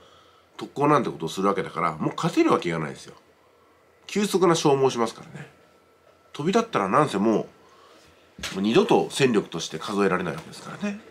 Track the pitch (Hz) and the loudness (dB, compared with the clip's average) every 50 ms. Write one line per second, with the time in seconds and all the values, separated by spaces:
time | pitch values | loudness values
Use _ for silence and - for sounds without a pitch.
0 | - - _ - _ _ _ _ _ _ _ - 107 - - 131 143 147 151 135 | -20 -20 _ -20 _ _ _ _ _ _ _ -14 -14 -10 -4 0 2 2 4 2
1 | 104 82 71 73 82 80 - 95 95 101 95 92 82 78 - 82 85 82 78 78 | 2 -2 -4 -6 -6 -6 -4 0 0 0 0 0 -4 -6 -4 -4 -2 -2 -2 -2
2 | - - - - - 170 - 320 330 285 123 98 - 85 82 80 78 69 67 - | -4 -4 -4 -2 -4 0 2 2 2 4 2 0 0 -2 -4 -4 -4 -6 -8 -12
3 | - - - - _ _ _ _ _ _ _ _ _ _ _ _ _ _ _ _ | -16 -20 -20 -20 _ _ _ _ _ _ _ _ _ _ _ _ _ _ _ _
4 | _ - - 196 214 190 - 175 185 175 165 165 - 147 139 135 135 127 117 120 | _ -6 -2 0 0 2 2 4 4 4 4 4 4 4 4 4 4 2 2 0
5 | 113 110 - - - - - - - - - _ _ _ _ _ _ _ _ _ | -2 -4 -4 -10 -18 -18 -18 -18 -18 -20 -20 _ _ _ _ _ _ _ _ _
6 | _ _ _ _ _ _ - - 147 185 190 226 226 - - 110 98 92 113 143 | _ _ _ _ _ _ -10 -6 -2 0 2 2 0 0 -2 -2 0 2 4 2
7 | 151 - - 95 101 113 104 - - - - _ _ _ _ _ - - - - | 2 2 2 0 2 2 2 2 0 -4 -12 _ _ _ _ _ -20 -20 -20 -20
8 | _ _ _ _ _ _ _ - - - - 95 98 110 117 185 - - 131 104 | _ _ _ _ _ _ _ -14 -12 -10 -6 -2 0 2 2 4 4 4 4 2
9 | - - - - 139 127 107 98 - - - 82 - - 78 80 - 113 101 101 | 2 0 0 0 2 2 2 2 0 -2 -6 -10 -8 -8 -10 -10 -8 -4 -2 0
10 | 101 92 90 90 92 82 71 82 - - - - - 165 151 135 202 208 202 214 | 2 2 0 0 -2 -4 -8 -10 -12 -16 -18 -18 -16 -16 -12 -8 -8 -8 -8 -8
11 | - - | -12 -20